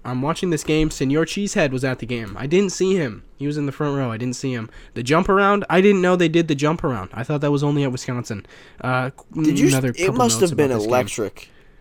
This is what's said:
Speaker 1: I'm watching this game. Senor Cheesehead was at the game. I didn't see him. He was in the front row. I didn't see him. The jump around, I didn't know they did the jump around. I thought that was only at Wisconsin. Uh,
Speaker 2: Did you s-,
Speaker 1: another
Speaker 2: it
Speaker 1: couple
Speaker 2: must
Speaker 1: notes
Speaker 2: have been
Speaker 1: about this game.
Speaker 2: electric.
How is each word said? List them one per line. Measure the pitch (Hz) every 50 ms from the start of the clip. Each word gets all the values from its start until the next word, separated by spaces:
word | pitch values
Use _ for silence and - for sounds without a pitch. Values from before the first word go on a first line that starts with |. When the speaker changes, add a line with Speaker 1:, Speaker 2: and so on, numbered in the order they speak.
| -
Speaker 1:
I'm | 123 127 127
watching | 131 151 165 - - 180
this | 160 147 -
game. | - 156 156 156 -
Senor | - - 143 131 139 160 165
Cheesehead | - - 196 202 196 - 208 160 139
was | 131 127 135
at | 131 127 -
the | -
game. | 117 123 117 113 98 98 101
I | 120 147
didn't | 165 190 202 185 -
see | - 185 190 196 185
him. | 151 120 101 92 - - - -
He | 139 143
was | 147 151
in | 143
the | 139
front | 135 - 156 143 143 139
row. | 135 120
I | 110 110
didn't | 123 127 120
see | - - 135 127
him. | 117 110 113 - - - - -
The | 120 117
jump | 120 151 170 185 -
around, | 190 196 202 196 202 202 190 -
I | 156 180
didn't | 190 208 202 185
know | 180 180 180 180
they | 175 160
did | 160 170 165 156
the | 151
jump | 135 143 151 170 165 -
around. | 151 123 101 90 92 -
I | 107 120
thought | - 151 143
that | 151 147
was | 147 139 147
only | 143 147 143 139
at | 135 127
Wisconsin. | 123 - - 127 123 117 - 113 98 - - - - - - - -
Uh, | - 127 127 127 127 131 - - - - -
Speaker 2:
Did | 160 156 156 143 -
you | - -
s-, |
Speaker 1:
another | 139 131 131 123
Speaker 2:
it | 120 -
Speaker 1:
couple | 175 190 214
Speaker 2:
must | 254 247 233 233 -
Speaker 1:
notes | 196 170
Speaker 2:
have | 139 151
been | 147 135
Speaker 1:
about | 123 107
this | 104 110
game. | 123
Speaker 2:
electric. | 127 120 101 - - 107 98 - - - - - - - - - -